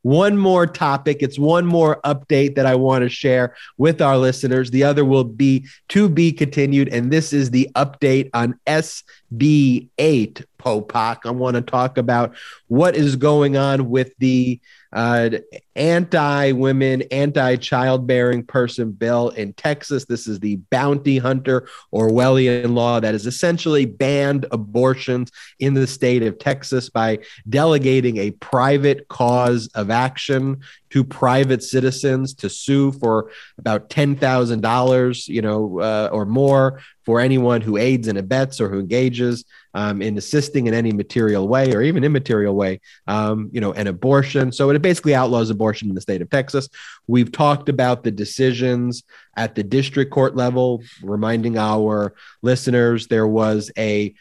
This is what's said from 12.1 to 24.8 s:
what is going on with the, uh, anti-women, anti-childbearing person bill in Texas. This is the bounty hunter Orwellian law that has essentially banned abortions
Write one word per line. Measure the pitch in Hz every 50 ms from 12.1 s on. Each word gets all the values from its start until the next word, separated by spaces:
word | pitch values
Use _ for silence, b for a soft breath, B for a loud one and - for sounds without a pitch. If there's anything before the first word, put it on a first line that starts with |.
| 120 120 120 120 B B B B B B B
what | - 117 135 175 180 -
is | 156 147 143 131
going | 127 147 151 147 147 143 143 139
on | 135 139 139 139 135 131 117
with | 123 131 127 127 _
the, | - 131 131 127 127 127 127 123 - b b b b b b b
uh, | 110 117 120 120 117 117 113 110 - - - - - _ _ -
anti-women, | 113 151 165 170 175 175 170 190 160 147 143 143 143 139 139 131 123 135 135 135 135 135 131 131 127 131
anti-childbearing | - 131 139 143 147 139 151 127 127 127 123 - - 139 123 127 131 131 127 123 123 127 123 123 123 123 120 117
person | - - 131 123 117 - 123 117 110
bill | 98 - 117 117 120 120 120 120
in | - 113 104 98 -
Texas. | - - 151 147 147 - - 143 123 -
This | - 120 113 -
is | 113 104 92
the | 104 104 101 92 90 -
bounty | 139 127 143 143 143 143 139 143 135
hunter | 127 123 131 135 131 135 135 131 123 - B B B B B -
Orwellian | 107 113 110 110 123 127 131 131 135 127 123 123 120 120 120 120
law | 120 117 120 120 113
that | 110 107 107
has | 104 107
essentially | 123 127 - 180 170 170 165 - 165 151 143 135
banned | 110 98 - 135 135 143 139 139 139 143 139 127 -
abortions | 120 110 104 104 107 120